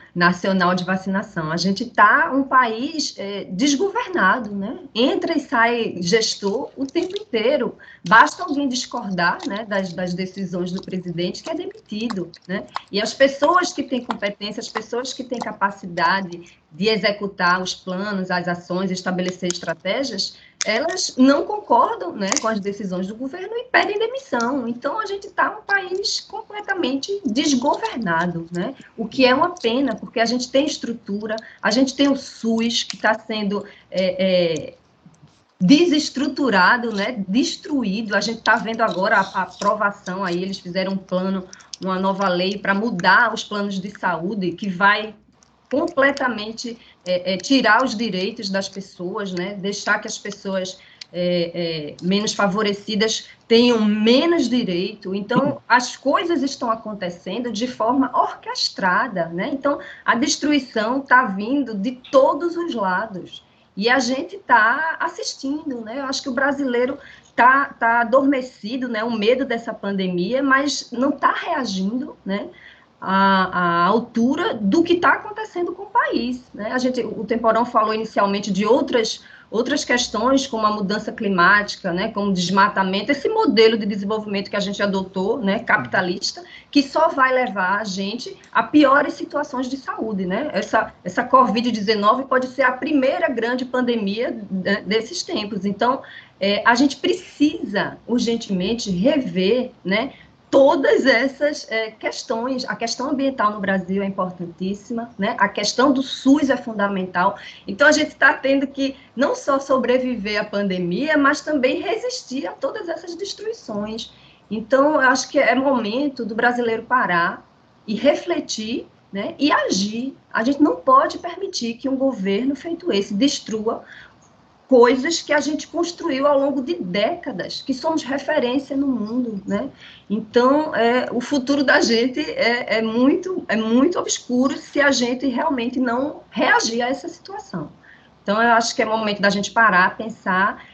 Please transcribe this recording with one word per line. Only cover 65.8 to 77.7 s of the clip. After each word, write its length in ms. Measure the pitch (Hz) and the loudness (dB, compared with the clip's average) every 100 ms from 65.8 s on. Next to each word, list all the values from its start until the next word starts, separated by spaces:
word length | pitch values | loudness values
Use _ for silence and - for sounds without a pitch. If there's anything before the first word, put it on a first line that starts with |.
né? 180 | 214 262 | -8 -8
Eu 60 | |
acho 180 | 269 269 | -6 -6
que 60 | 285 | -4
o 40 | |
brasileiro 640 | 240 277 285 269 240 254 285 - - _ - | 0 0 0 0 0 0 -4 -12 -20 _ 4
tá, 340 | 240 269 277 - | 6 6 2 0
tá 220 | 233 233 | 2 2
adormecido, 880 | 226 262 277 269 254 - 208 254 247 | 4 4 4 2 -2 -10 -8 -6 -4
né, 120 | 220 | -4
o 100 | 233 220 | -2 0
medo 200 | 208 262 | 2 2
dessa 280 | 277 - - | 0 -4 -6
pandemia, 720 | 220 196 196 185 180 185 262 | -6 -4 -2 -2 -2 -2 0
mas 480 | 277 262 285 - - | 2 2 2 -4 -6
não 180 | 233 277 | -2 -2
tá 220 | 285 - | 0 0
reagindo, 840 | - 370 311 226 185 196 247 302 - | 0 -2 -4 -2 -2 -2 -4 -6 -10
né, 240 | 190 202 349 - - - _ - | -6 -6 -6 -14 -20 -20 _ -10
à, 140 | - 190 196 190 185 175 | 0 4 4 4 2 0
à 240 | 175 170 | 0 2
altura 680 | 175 233 233 233 240 302 403 | 4 2 0 0 0 0 -2
do 280 | 226 196 330 | -2 2 2
que 120 | 330 - | 4 4
tá 160 | 262 | 4
acontecendo 580 | 403 440 427 427 349 349 | 2 -2 -10 -8 -4 -6
com 120 | 359 | -6
o 60 | 403 480 | -2 0
país, 420 | 587 311 240 247 - | 0 0 -2 -6 -10
né? 200 | - 214 | -10 -6
A 40 | 254 | -2
gente, 220 | 254 247 | 0 -2
o 220 | 214 190 | -4 -4
Temporão 420 | 202 233 226 220 | -2 0 2 2
falou 280 | 233 | 2